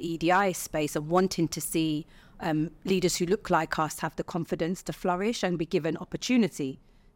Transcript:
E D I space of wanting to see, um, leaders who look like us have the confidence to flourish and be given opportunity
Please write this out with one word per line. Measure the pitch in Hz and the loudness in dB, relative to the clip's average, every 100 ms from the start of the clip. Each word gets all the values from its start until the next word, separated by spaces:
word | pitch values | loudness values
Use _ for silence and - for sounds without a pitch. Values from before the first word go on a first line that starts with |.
| 170 | -2
E | 165 | -2
D | 165 | 2
I | 180 202 | 4 4
space | 170 - 160 147 170 | -2 -4 -2 -2 -2
of | 151 | 2
wanting | 180 185 - 160 | 2 2 2 -2
to | - | -2
see, | - 170 160 151 160 - - - | -4 0 0 0 -4 -18 -20 -8
um, | 180 156 160 - - | -2 0 0 -4 0
leaders | 190 170 - | 2 2 0
who | 170 | 0
look | 214 - | 0 2
like | 165 160 - | 2 2 -2
us | 156 - | -2 -2
have | 160 - | -6 -6
the | |
confidence | - 180 165 170 165 185 | -6 -4 -4 -2 -2 -4
to | - | -6
flourish | 160 190 180 208 240 | -4 -2 0 0 0
and | 190 175 | -2 -2
be | 165 | 0
given | 180 160 160 | 0 0 -4
opportunity | - - - 247 196 - 139 - _ _ _ | -6 -8 2 4 4 0 -6 -6 _ _ _